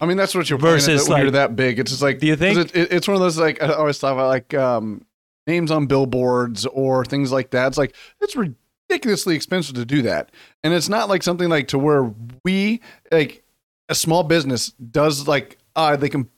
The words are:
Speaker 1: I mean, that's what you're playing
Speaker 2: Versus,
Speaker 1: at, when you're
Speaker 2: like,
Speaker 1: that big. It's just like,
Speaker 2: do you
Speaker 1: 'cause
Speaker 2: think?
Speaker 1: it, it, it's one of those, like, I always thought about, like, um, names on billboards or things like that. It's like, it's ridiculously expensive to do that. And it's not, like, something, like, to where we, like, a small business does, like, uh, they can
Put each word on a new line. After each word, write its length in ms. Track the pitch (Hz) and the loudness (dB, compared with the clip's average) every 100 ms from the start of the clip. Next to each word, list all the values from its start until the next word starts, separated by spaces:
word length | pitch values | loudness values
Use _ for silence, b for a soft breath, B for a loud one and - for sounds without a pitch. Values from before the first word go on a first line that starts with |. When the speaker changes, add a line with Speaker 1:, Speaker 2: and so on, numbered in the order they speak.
Speaker 1:
I 60 | 165 | -2
mean, 100 | 190 | 0
that's 160 | 190 | 0
what 160 | 185 151 | -2 -2
you're 80 | 135 | 2
playing 200 | 165 156 | 4 4
Speaker 2:
Versus, 260 | 143 143 | 4 2
Speaker 1:
at, 60 | - | 2
when 80 | 147 | 2
you're 100 | 139 | 2
Speaker 2:
like, 60 | |
Speaker 1:
that 220 | 139 131 117 | 2 2 2
big. 220 | 131 117 | 0 0
It's 140 | 123 | -4
just 100 | 127 | -2
like, 160 | 139 131 | -2 0
Speaker 2:
do 80 | 156 | 0
you 100 | 151 | 2
Speaker 1:
'cause 40 | |
Speaker 2:
think? 180 | 185 175 | 2 2
Speaker 1:
it, 160 | 165 175 | 0 0
it, 160 | 170 | 0
it's 140 | 175 202 | 0 0
one 60 | |
of 80 | 196 | 0
those, 160 | 180 160 | 2 2
like, 240 | 160 147 | 0 0
I 120 | 151 | -2
always 260 | 156 151 139 | 0 0 -2
thought 140 | 139 | -2
about, 160 | 131 131 | 0 0
like, 240 | 131 - | 0 -2
um, 500 | 143 127 117 110 101 - _ _ _ - | -2 0 0 -4 -10 -16 _ _ _ -4
names 240 | 170 156 | -2 0
on 140 | 156 135 | 0 2
billboards 800 | 135 131 127 127 123 120 104 127 | 2 2 0 2 2 0 -4 -6
or 380 | 139 135 131 | -2 0 0
things 280 | 120 143 135 | 0 -2 0
like 200 | 135 - | -2 -2
that. 160 | 123 131 | 0 0
It's 100 | 143 | 0
like, 160 | 131 - B B | -4 -6 B B
it's 140 | 403 277 | -6 -2
ridiculously 1000 | 175 117 _ _ - - 240 196 185 160 | -4 -6 _ _ -6 -4 -2 -2 0 -2
expensive 400 | - 185 143 123 | -2 -4 -4 -6
to 100 | 120 | -2
do 160 | 143 | 0
that. 260 | 113 80 - b b b | 0 -2 -6 b b b
And 100 | 156 | -2
it's 160 | 175 165 | 0 0
not, 200 | 214 202 | -2 0
like, 140 | 185 | 0
something, 260 | 180 175 175 | 0 -2 0
like, 200 | 156 127 | 0 0
to 100 | 139 | 0
where 340 | 151 143 120 107 117 - 180 | 2 2 2 -4 -16 -6 -2
we, 360 | 190 208 233 B B - | 0 0 -2 B B -2
like, 320 | 165 143 - _ _ _ _ - | 0 0 -6 _ _ _ _ -6
a 60 | 151 | -4
small 280 | 160 170 | 0 2
business 480 | 160 165 135 117 - | 2 0 0 -4 -6
does, 560 | - 117 143 156 139 143 | -12 -6 0 0 0 -2
like, 300 | 143 - - _ 160 | -2 -4 -16 _ -2
uh, 220 | 156 143 | 0 0
they 120 | 143 | 0
can 200 | 151 117 | -2 -6